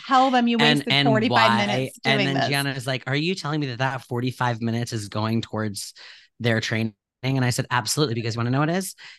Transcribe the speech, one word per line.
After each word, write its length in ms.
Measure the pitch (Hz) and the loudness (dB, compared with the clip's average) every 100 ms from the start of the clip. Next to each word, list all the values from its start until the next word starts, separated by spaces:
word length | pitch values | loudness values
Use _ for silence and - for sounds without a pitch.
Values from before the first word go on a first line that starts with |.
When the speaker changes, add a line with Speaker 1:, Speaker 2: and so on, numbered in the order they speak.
| - | 0
Speaker 1:
tell 220 | 262 269 | 4 4
them 180 | 254 240 | 4 2
you 120 | 233 | 4
Speaker 2:
And, 200 | 151 147 | 4 4
Speaker 1:
wasted 120 | - | 2
Speaker 2:
and 140 | 139 233 | 2 4
Speaker 1:
forty-five 240 | 214 - | 4 4
Speaker 2:
why. 360 | 120 113 117 101 | 4 4 4 2
Speaker 1:
minutes 320 | 123 131 - 135 | 0 -4 -4 0
Speaker 2:
And 140 | 135 | 2
Speaker 1:
doing 80 | 139 | 2
Speaker 2:
then 80 | 139 | 0
Speaker 1:
this. 140 | 123 | 0
Speaker 2:
Gianna 220 | 139 139 | 0 -2
is 140 | 135 123 | -4 -4
like, 180 | 131 - | -4 -2
"Are 80 | 139 | -2
you 180 | 165 | -2
telling 260 | 185 147 156 | -2 -4 -4
me 60 | 139 | -4
that 120 | 117 | -2
that 240 | 131 127 - | -2 -2 -6
forty-five 560 | 120 127 - 123 113 | -4 -4 -2 -2 -2
minutes 320 | 113 117 117 | -2 -2 -2
is 160 | 113 101 | -6 -6
going 320 | 107 110 113 | -4 -2 -2
towards 520 | - 107 107 98 - - - - _ - | -2 -4 -6 -6 -12 -16 -20 -20 _ -4
their 220 | 113 110 | 0 0
training?" 320 | - 110 113 - _ _ | 0 -2 -4 -6 _ _
And 200 | 131 135 | -4 0
I 60 | 123 | 0
said, 160 | 120 - | 0 -2
"Absolutely, 420 | 123 117 - 147 | -2 0 -2 -2
because 220 | 113 113 110 | -2 -4 -4
you 40 | |
wanna 120 | 117 | -2
know 80 | 131 | 0
what 100 | 151 | 0
it 60 | 180 | -2
is? 180 | 190 - - | -6 -10 -20